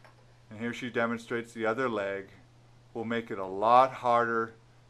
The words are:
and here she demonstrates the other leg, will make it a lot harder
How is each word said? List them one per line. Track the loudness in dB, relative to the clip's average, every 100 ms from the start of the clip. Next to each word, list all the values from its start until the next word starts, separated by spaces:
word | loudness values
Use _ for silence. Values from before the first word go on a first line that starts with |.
| -20 -20 -20 -20 -20
and | -8
here | -8
she | -6 -6
demonstrates | -2 -2 -2 -4 -6 -6
the | -4 -2
other | 0 0
leg, | -2 -4 -6 -10 -18 -20 -20 -20 -20 -14
will | -8 -4
make | -4 -4
it | -6
a | -6
lot | 0 6 8 6
harder | 2 2 2 2 0 -4 -8 -20 -20 -20